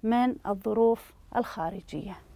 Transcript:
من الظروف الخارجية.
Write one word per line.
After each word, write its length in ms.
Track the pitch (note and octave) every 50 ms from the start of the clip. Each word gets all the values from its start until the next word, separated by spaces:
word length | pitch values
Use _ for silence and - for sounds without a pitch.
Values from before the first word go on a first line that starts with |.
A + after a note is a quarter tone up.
| -
من 340 | A3 A#3 A#3+ B3 B3+ B3 - -
الظروف 640 | - G#3 G3 - A3 G#3+ A3+ A3+ A3+ A3+ A3+ - - - - - - -
الخارجية. 840 | A#3+ A#3+ - - - E3 E3 G3 F#3+ F3 - - D3+ - G3 F#3 - - - -